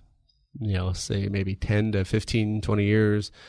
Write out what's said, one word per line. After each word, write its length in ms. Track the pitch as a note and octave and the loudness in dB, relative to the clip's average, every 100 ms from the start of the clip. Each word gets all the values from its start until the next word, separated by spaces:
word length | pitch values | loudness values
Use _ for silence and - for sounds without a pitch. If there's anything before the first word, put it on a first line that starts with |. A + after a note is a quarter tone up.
| _ _ _ _ _ C#3 | _ _ _ _ _ -6
you 140 | G#2+ | -2
know, 180 | F#2+ F#2 | 0 0
say 360 | F#2+ - G2+ G2 | -4 -2 -2 -2
maybe 260 | G2 F#2+ | -2 -2
ten 380 | G2 - G#2 A2 | -4 0 2 2
to 120 | G#2 | 0
fifteen, 560 | F#2 A2 - A2+ G#2+ G#2+ | 0 -2 0 -2 0 -2
twenty 240 | G#2 G#2 | 0 2
years, 480 | G2+ A2 G#2+ G#2 G#2 - | 4 4 4 2 -4 -14